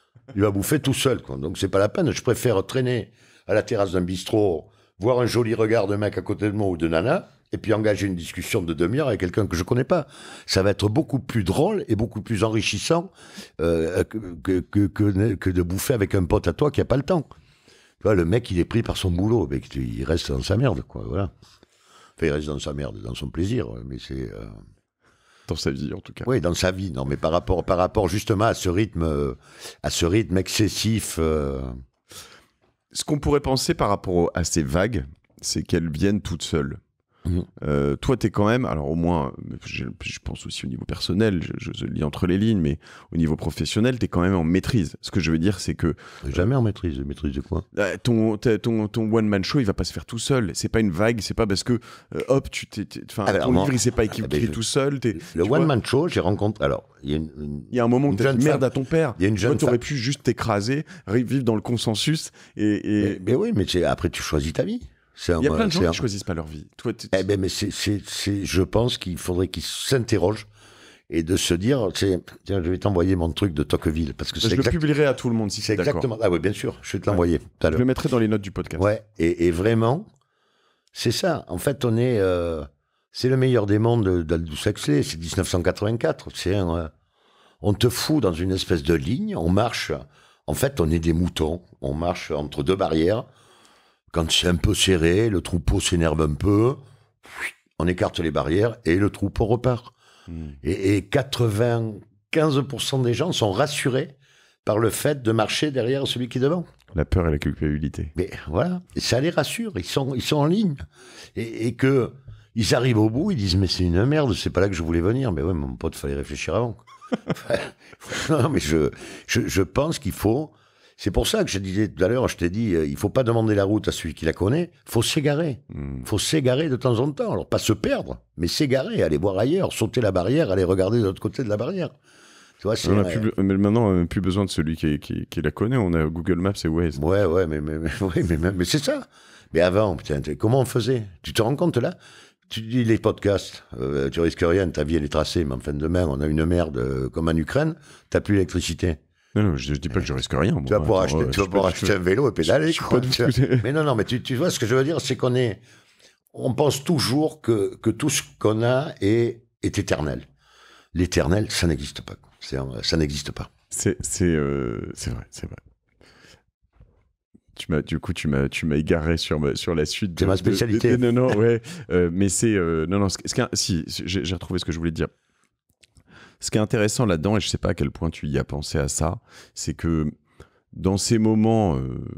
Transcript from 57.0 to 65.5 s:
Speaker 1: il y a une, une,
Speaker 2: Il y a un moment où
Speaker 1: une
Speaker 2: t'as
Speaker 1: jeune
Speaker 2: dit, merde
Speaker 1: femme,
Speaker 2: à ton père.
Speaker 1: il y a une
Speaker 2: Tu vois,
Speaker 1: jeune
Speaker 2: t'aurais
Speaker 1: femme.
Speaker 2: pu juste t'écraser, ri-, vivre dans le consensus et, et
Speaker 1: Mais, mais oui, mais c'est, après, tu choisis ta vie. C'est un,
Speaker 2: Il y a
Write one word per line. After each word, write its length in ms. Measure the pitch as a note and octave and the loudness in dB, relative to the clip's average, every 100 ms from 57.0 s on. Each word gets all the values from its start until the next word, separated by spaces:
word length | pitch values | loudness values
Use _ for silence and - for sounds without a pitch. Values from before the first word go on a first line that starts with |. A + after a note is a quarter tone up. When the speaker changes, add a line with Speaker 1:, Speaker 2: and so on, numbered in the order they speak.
Speaker 1:
il 60 | C2+ | -4
y 40 | |
a 40 | D#2 | -4
une, 120 | D#2 D2 | -4 -8
une, 260 | D2 C#2+ G1+ | -10 -10 -4
Speaker 2:
Il 40 | B2 | 0
y 60 | |
a 20 | |
un 60 | A#2 | 4
moment 180 | B2 C#3+ | 4 4
où 40 | |
Speaker 1:
une 60 | G2 | 2
Speaker 2:
t'as 60 | |
Speaker 1:
jeune 140 | C3+ A#2+ | 2 4
Speaker 2:
dit, 80 | D3 | 4
merde 160 | D3 | 4
Speaker 1:
femme, 60 | B2+ | 0
Speaker 2:
à 20 | |
ton 160 | C#3 C3 | -2 0
père. 300 | D#3+ D3+ F2 | 0 0 0
Speaker 1:
il 40 | |
y 20 | G2 | 0
a 20 | |
une 80 | G#2+ | 2
Speaker 2:
Tu 60 | |
vois, 80 | A#2+ | 2
Speaker 1:
jeune 80 | - | 2
Speaker 2:
t'aurais 140 | - | 4
Speaker 1:
femme. 60 | A#2+ | 2
Speaker 2:
pu 180 | - C#3+ | 0 -4
juste 260 | A#2 C#3+ | -4 -2
t'écraser, 640 | B2+ - G#2+ G2+ G#2+ C#3+ - D#3+ - | 0 0 0 0 0 -2 -6 -12 -2
ri-, 160 | A#2 A#2 | 0 2
vivre 180 | C3+ | 0
dans 120 | A#2 G#2+ | 2 0
le 60 | |
consensus 720 | - A#2 A#2+ G#2+ - D#3 - - - - | 0 -2 0 0 0 -2 -4 -16 -14 -2
et, 80 | G#2 G#2 F#2 G#2 | 0 0 0 0
et 40 | G2+ G2 | 0 -2
Speaker 1:
Mais, 40 | F#2 | 0
mais 100 | C3 | 0
oui, 160 | A#3 | 0
mais 120 | F#3 F#2 | 0 0
c'est, 160 | F2+ | 2
après, 260 | D2+ C2 F2 | 0 0 -2
tu 120 | - | -4
choisis 300 | - D2+ D2+ | -2 -2 -2
ta 100 | D2 | -2
vie. 160 | F3 A#3 - _ _ - | -4 -4 -10 _ _ -8
C'est 140 | - | -2
un, 60 | E2+ | 0
Speaker 2:
Il 60 | |
y 20 | |
a 40 | - | 2